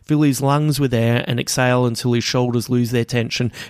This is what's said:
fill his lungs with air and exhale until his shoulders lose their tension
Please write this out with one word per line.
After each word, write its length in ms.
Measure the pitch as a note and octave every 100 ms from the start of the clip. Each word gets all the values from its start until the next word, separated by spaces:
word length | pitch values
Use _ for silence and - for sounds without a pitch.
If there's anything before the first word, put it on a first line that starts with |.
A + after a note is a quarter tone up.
fill 200 | - D3+
his 200 | D3+ B2
lungs 380 | C#3 C#3+ D3+ C#3+
with 120 | C#3
air 320 | A#2+ A#2 A#2+ -
and 100 | A#2+
exhale 480 | - - B2+ B2 B2
until 260 | A#2 B2
his 120 | A#2+
shoulders 440 | - B2+ B2 A#2+ A2+
lose 220 | B2 A#2+
their 140 | A#2+
tension 480 | A#2 A#2+ A2+ - A#2+ - -